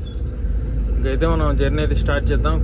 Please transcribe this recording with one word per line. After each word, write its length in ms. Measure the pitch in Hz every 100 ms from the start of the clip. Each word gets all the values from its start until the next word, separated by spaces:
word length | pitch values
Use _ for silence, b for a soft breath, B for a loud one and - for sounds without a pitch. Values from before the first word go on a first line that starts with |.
| - - - - - - - - -
ఇంకైతే 320 | 123 120 135 160
మనం 140 | 160 151 139
జర్నీ 200 | 139 147
అయితే 120 | 151 -
స్టార్ట్ 240 | - 143 -
చేద్దాం. 240 | 139 151 160